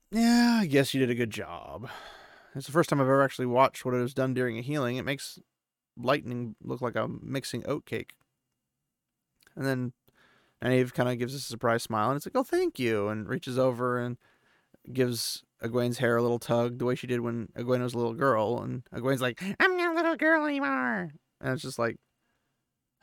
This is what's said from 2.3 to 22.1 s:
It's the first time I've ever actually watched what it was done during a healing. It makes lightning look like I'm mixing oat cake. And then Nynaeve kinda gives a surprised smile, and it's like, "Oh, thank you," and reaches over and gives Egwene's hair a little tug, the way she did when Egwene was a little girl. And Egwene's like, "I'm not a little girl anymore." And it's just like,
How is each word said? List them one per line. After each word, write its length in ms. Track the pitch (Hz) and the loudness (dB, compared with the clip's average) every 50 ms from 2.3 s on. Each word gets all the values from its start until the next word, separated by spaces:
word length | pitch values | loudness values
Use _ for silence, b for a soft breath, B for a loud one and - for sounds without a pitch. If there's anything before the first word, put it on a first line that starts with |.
| B B B B B | B B B B B
It's 80 | 139 135 | -10 -6
the 60 | - | -2
first 180 | 131 170 156 - | 2 2 2 4
time 100 | 156 143 | 2 2
I've 60 | 135 | 4
ever 180 | 131 135 139 139 | 4 6 6 4
actually 220 | 131 - - 131 | 2 0 -2 -2
watched 400 | 123 120 127 135 127 - - - | 2 4 4 4 4 2 -2 -4
what 80 | 127 123 | -2 0
it 80 | 127 | 0
was 140 | 123 123 131 | 0 -2 0
done 180 | 135 131 131 127 | 0 0 0 2
during 240 | 127 127 123 113 | 0 0 0 -2
a 40 | 113 | -4
healing. 360 | 120 135 151 151 131 120 123 | -6 -4 -2 -2 -2 -2 -2
It 80 | 127 - | -2 -4
makes 340 | 131 139 139 - - - - - _ _ _ _ _ _ _ _ _ - | -4 -4 -6 -8 -12 -16 -18 -20 _ _ _ _ _ _ _ _ _ -14
lightning 600 | - 120 120 143 151 - 123 123 120 120 110 107 - | -4 0 0 0 0 0 -4 -6 -6 -6 -8 -10 -10
look 200 | - 120 131 123 | -8 -8 -6 -4
like 140 | 127 117 110 | -4 -2 -2
I'm 240 | 113 110 123 123 113 | -2 -2 -2 -4 -8
mixing 440 | - - 127 139 - - - 117 - | -8 -6 -6 -6 -6 -6 -8 -6 -4
oat 180 | - 139 151 - | -4 -6 -6 -6
cake. 300 | - 120 110 - - - _ _ _ _ _ _ _ _ _ _ _ _ _ _ _ _ _ _ _ _ _ _ _ _ _ _ _ - | -6 -8 -8 -8 -10 -16 _ _ _ _ _ _ _ _ _ _ _ _ _ _ _ _ _ _ _ _ _ _ _ _ _ _ _ -10
And 100 | 165 135 | -4 -2
then 280 | 135 135 127 123 120 - _ _ _ b b b b b b b b b b - | -2 -2 -2 -4 -6 -8 _ _ _ b b b b b b b b b b 0
Nynaeve 300 | 123 127 127 127 123 - | 2 4 4 4 2 2
kinda 220 | - 123 123 123 | 0 0 0 0
gives 200 | 117 123 120 135 | -2 -4 -4 -6
a 40 | 143 | -8
surprised 440 | - - 117 113 - 117 117 117 - | -10 -10 -6 -2 0 2 2 2 0
smile, 260 | - 113 107 107 120 | -2 0 0 2 2
and 80 | 139 | 0
it's 80 | 143 - | -2 -4
like, 100 | - - | -2 -2
"Oh, 80 | 254 277 | -2 0
thank 360 | - - 349 370 339 - - | 2 2 0 0 0 0 0
you," 300 | 127 117 113 104 101 104 | 0 0 2 2 0 0
and 200 | 107 107 104 87 | -2 -4 -4 -4
reaches 300 | 127 123 - 131 123 127 | -6 -6 -4 -2 0 2
over 400 | 131 131 123 117 127 123 123 123 | 2 2 2 0 0 0 0 0
and 180 | 120 120 123 - b b b b b b b b b b b b - - | -2 -4 -6 -8 b b b b b b b b b b b b -16 -4
gives 520 | 123 127 127 123 120 110 - - - - - _ _ - | 0 2 2 2 0 -2 -4 -6 -6 -8 -12 _ _ -8
Egwene's 380 | 120 117 113 123 120 123 117 - | -6 -2 -2 0 0 0 0 2
hair 180 | 127 120 120 | 2 2 4
a 40 | 117 | 4
little 180 | 120 120 120 117 | 2 2 0 0
tug, 400 | - - 120 117 120 123 123 123 | 0 0 2 2 2 0 -2 -2
the 60 | 123 | -2
way 100 | 123 127 | -2 -2
she 120 | - - | -2 -2
did 120 | 127 123 120 | -4 -2 -2
when 280 | 117 117 117 120 110 - - | -2 -2 -4 -6 -6 -8 -8
Egwene 280 | 120 123 120 127 123 123 | -6 -2 0 2 2 0
was 100 | 123 113 | 0 -2
a 40 | |
little 160 | 120 120 117 117 | -2 -2 -2 0
girl. 460 | 117 135 135 120 110 107 101 120 113 | 2 2 4 4 4 2 2 0 -2
And 220 | 101 123 127 127 - | -4 -6 -6 -8 -10
Egwene's 360 | - - 123 117 131 139 120 | -10 -8 -4 0 0 0 0
like, 180 | 127 123 117 B 180 190 202 B | 0 -2 -4 B -6 -4 0 B
"I'm 180 | 349 381 370 | 2 2 2
not 160 | 359 349 349 330 | 2 0 0 0
a 20 | |
little 200 | 330 330 330 320 | 0 0 0 0
girl 300 | 233 302 311 330 311 302 | 2 2 4 4 4 2
anymore." 640 | 302 285 277 277 277 269 262 254 247 233 202 175 156 143 - _ _ _ - | 0 -2 -2 -2 -2 -2 0 0 0 -2 -2 -4 -6 -10 -14 _ _ _ -8
And 140 | - 135 131 | -4 -4 -4
it's 80 | 127 | -4
just 160 | - 131 127 | -6 -6 -4
like, 200 | - 117 117 - - _ _ | -2 -2 -2 -4 -6 _ _